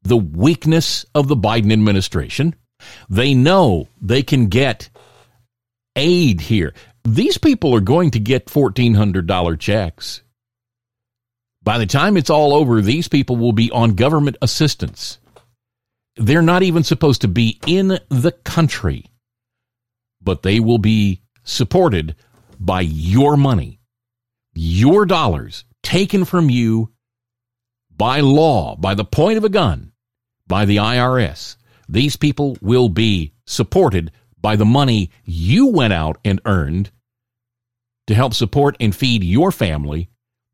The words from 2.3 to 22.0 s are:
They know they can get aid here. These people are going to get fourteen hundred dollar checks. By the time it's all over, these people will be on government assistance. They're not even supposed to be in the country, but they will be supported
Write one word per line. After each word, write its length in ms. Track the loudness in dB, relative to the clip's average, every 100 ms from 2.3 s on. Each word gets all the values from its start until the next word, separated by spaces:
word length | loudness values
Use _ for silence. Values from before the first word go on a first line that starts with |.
| -4 -4 -4 _ _ -20 -20 -6
They 240 | -2 2
know 560 | 4 4 4 4 0 -4 -8
they 220 | -2 -2
can 240 | 0 0 2
get 420 | 2 0 -2 -10 _ _ _ _ _ _ _ _ _ _ -4
aid 420 | 0 2 2 0
here. 340 | -2 -2 -2 -8 -20 _
These 340 | -2 0 0 0
people 380 | 0 0 2 2
are 60 |
going 300 | 2 2 2
to 80 | 0
get 300 | -2 -2 -2
fourteen 440 | 0 0 2 2
hundred 340 | 2 2 0 -2
dollar 300 | -2 -2 -4
checks. 640 | -2 -2 -4 -8 -14 -16 _ _ _ _ _ _ _ _ _ _ _ _ _ _
By 140 | -4 -2
the 60 | -2
time 300 | 0 0 0
it's 140 | 2
all 240 | 2 2
over, 260 | 2 2 2
these 300 | 2 0 0
people 260 | -2 0 -2
will 160 | 0
be 180 | 0 0
on 240 | 0 0 2
government 420 | 2 2 0 -2
assistance. 760 | -4 -2 -2 -2 -10 -10 -16 -18 _ _ _ _ _ _ _ _ _ -4
They're 260 | 2 4
not 220 | 4 2
even 200 | 2 0
supposed 380 | 0 0 0 0
to 60 | 0
be 320 | 0 -2 -2 -2
in 320 | 0 0 -2 -4
the 240 | -2 -2
country, 760 | -4 -6 -2 -2 -2 -6 -6 -12 _ _ _ _ _ _ _ _ _ _ _
but 220 | -6 -4
they 180 | 0 0
will 160 | 2 2
be 460 | 2 2 0 -2 _ _
supported 720 | -10 -4 -2 2 2 0